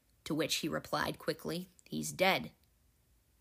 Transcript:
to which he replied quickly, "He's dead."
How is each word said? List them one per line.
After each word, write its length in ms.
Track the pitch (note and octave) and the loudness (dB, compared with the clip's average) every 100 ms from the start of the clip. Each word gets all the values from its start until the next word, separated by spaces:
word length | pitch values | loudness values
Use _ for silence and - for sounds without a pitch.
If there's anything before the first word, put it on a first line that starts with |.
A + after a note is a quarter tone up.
| _ _ | _ _
to 100 | - | -2
which 240 | D#3 D3+ - | 0 2 0
he 120 | D#3+ | 0
replied 500 | D3+ - D3+ D3 - | -2 -2 0 0 -2
quickly, 520 | - D#3 D#3 E3 F3+ - | -4 -4 -4 -4 -6 -14
"He's 300 | - D#3 D3+ | -8 -4 -4
dead." 400 | C#3+ F#3 F3 - - _ _ _ _ _ _ _ _ | 2 4 4 0 -10 _ _ _ _ _ _ _ _